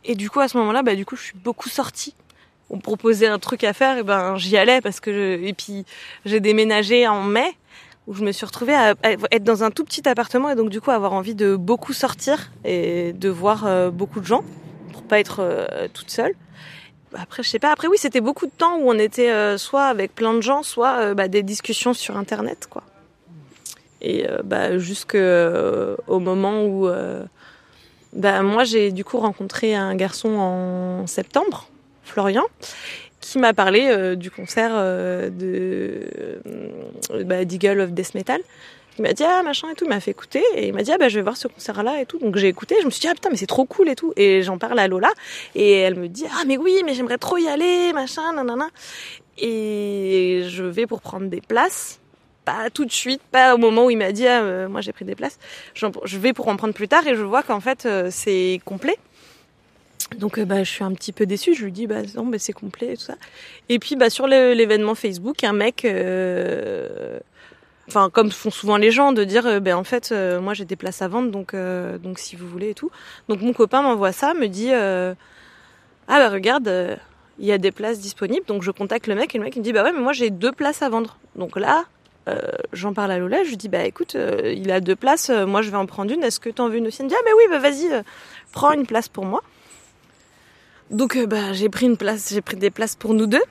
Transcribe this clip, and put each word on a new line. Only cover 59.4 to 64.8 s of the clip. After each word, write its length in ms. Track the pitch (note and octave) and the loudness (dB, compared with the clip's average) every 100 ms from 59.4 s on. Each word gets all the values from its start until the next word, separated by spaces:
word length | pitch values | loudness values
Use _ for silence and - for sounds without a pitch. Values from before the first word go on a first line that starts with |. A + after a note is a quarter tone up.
| _ _ _ _ _ _ - A3+ | _ _ _ _ _ _ -12 -6
Donc, 220 | G3+ A3 | -6 -4
euh, 80 | G3 | -2
bah, 160 | G3 | 0
je 80 | F#3 | -2
suis 140 | - | -4
un 80 | F#3+ | -6
petit 180 | F#3+ - | -6 -10
peu 140 | - G3+ | -2 -2
déçue, 260 | G3+ - | 0 2
je 120 | D#4 | 0
lui 80 | G3+ | 0
dis, 140 | F#3 A3+ | -8 -6
bah, 140 | G#3+ G#3 | -4 -6
non, 100 | A3+ | -6
mais 140 | A#3 G#3+ | -6 -4
c'est 160 | - | -6
complet 400 | - G3+ - A#3+ | -10 -12 -8 -8
et 20 | A#3 | -8
tout 60 | |
ça. 140 | - - - - - - - | -12 -14 -18 -20 -20 -20 -2
Et 100 | A#3+ | -2
puis, 160 | - | 0
bah, 140 | C#4 A#3+ | 2 2
sur 180 | - C4+ | 4 6
le, 280 | C4+ B3+ | 8 8
l'événement 400 | A#3+ A3 G#3+ | 6 4 4